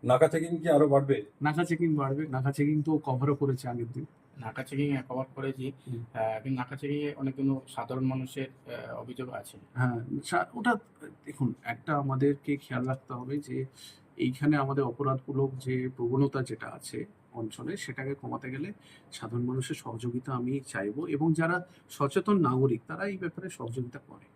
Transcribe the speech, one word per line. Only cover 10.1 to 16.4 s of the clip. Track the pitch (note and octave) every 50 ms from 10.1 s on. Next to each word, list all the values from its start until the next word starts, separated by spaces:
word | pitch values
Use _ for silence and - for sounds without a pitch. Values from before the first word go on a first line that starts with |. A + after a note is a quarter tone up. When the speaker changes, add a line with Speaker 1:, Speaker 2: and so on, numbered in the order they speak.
| - C#3 C#3
Speaker 2:
সা-, | - - F3 F#3 - -
ওটা | - G#3 A#3+ A#3+ G#3+ - _ _ _ - - - - _
দেখুন, | - - - C#3 A#2 A2+ - -
একটা | - A#2 A#2 - - D3+
আমাদেরকে | C#3+ C#3 C3+ C3+ C3 C#3 C#3+ C#3+ C#3 - - C#3+ C#3
খেয়াল | - - C3 B2 B2
রাখতে | C3 C3 C3 - _ C3+
হবে | B2 B2 B2+ C#3 D3
যে | C#3+ - B2+ C3 C3 C3 - - - - - - - - - -
এইখানে | - B2+ B2+ - C#3+ D3 D3+ C#3+
আমাদের | C3+ C3+ C#3 C#3 C3+
অপরাধমূলক | B2 A2+ - C#3 C3+ C3 C3 - - C3+ C3+ C#3 C3+ C3+ -
যে | - C3 C3 B2+ B2+ C3
প্রবণতা | B2+ - A#2+ A#2 B2+ C3 C#3 C#3 - C3+